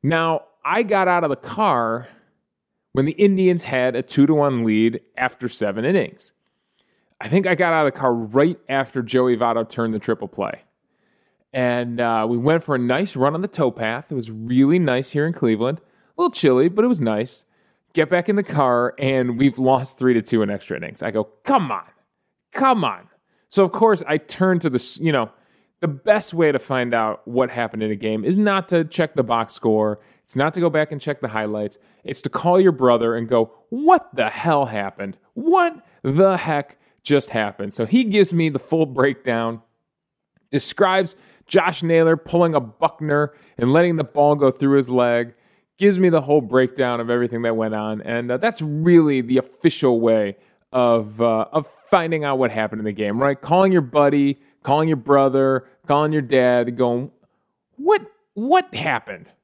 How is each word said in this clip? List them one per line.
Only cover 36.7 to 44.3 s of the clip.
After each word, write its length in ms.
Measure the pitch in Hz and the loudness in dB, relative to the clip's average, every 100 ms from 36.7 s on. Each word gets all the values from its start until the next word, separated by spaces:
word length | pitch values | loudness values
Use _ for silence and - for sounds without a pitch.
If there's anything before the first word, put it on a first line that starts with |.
| _ _ _ | _ _ _
just 280 | - 143 - | 0 0 2
happened?" 420 | 113 104 - 101 | -4 -4 -6 -10
So 140 | - 113 | -6 0
he 180 | 233 | 0
gives 300 | 226 208 185 | 2 2 2
me 160 | 170 160 | 2 0
the 80 | 135 | -2
full 260 | - 165 | -2 -2
breakdown, 800 | 156 127 139 139 127 117 113 113 _ _ _ _ _ _ _ _ _ | 0 2 0 0 -4 -2 -4 -8 _ _ _ _ _ _ _ _ _
describes 640 | 139 - - 190 190 180 - _ _ _ | -4 -4 0 2 2 -2 -8 _ _ _
Josh 360 | 190 170 165 | 0 0 -4
Naylor 360 | 165 165 165 165 | 0 4 4 2
pulling 360 | - 170 170 | 0 2 2
a 60 | 151 | 2
Buckner 720 | 117 - 131 - 156 147 147 _ _ - | -2 -2 -2 -2 -2 0 -2 _ _ -4
and 160 | 120 | 2
letting 240 | 151 175 165 | 4 2 0
the 80 | |
ball 300 | 143 147 147 | -2 2 2